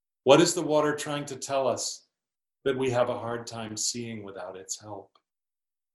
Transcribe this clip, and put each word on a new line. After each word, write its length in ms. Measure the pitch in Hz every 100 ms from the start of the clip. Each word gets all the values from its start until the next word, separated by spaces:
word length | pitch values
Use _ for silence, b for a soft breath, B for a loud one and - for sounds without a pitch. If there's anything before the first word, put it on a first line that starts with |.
| _ _ 127
what 160 | 139
is 120 | 170
the 80 | 180
water 320 | 147 151 151
trying 320 | 147 151 143 135
to 120 | 131
tell 300 | - 139 127
us 380 | 107 - - _ _ _ _ _ _ 139
that 120 | 127
we 120 | 131
have 180 | 120 120
a 80 | 120
hard 300 | 117 120 117
time 300 | 117 107 107
seeing 460 | - 120 117 110
without 340 | 98 95 90 92
its 220 | 95 -
help? 380 | 107 101 - _ _ _ _ _ _ _ _